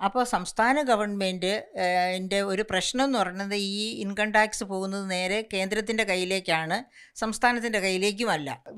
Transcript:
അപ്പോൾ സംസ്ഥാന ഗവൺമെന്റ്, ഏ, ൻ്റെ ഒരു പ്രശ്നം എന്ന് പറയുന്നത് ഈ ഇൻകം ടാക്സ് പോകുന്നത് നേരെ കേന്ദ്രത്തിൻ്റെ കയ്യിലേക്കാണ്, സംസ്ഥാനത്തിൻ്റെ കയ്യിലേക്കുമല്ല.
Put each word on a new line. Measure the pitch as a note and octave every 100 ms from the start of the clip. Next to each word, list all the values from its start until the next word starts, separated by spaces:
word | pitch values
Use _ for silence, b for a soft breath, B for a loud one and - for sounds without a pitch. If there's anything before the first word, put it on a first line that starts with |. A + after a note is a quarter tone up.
| G3
അപ്പോൾ | B3+
സംസ്ഥാന | B3 F#3 F3 - A#3 C#4+ C4
ഗവൺമെന്റ്, | G#3+ G#3 G3+ F#3+ F#3 F#3 G#3+ - -
ഏ, | F3+ F3+ F3+ F#3
ൻ്റെ | F#3 G3 G3
ഒരു | F#3+ G#3+
പ്രശ്നം | F#3 - B3 C#4
എന്ന് | A#3+
പറയുന്നത് | F#3 F#3+ G3 G#3
ഈ | G3 G3+ A3 A3+
ഇൻകം | G3+ G3+ G#3+
ടാക്സ് | G#3+ G#3+ - G3
പോകുന്നത് | F#3+ F#3+ G3 F#3+ F3+
നേരെ | F#3 G#3+ A3
കേന്ദ്രത്തിൻ്റെ | F#3+ F#3+ G#3+ G#3+ A3
കയ്യിലേക്കാണ്, | G3 F#3 F3+ F#3+ F#3 D#3+ D#3+ G3+ C4 B B -
സംസ്ഥാനത്തിൻ്റെ | A3 G#3+ B3 A#3+ A#3 G#3+
കയ്യിലേക്കുമല്ല. | F#3+ F#3 G#3 G#3 A3+ D#3 C#3 A#2+ -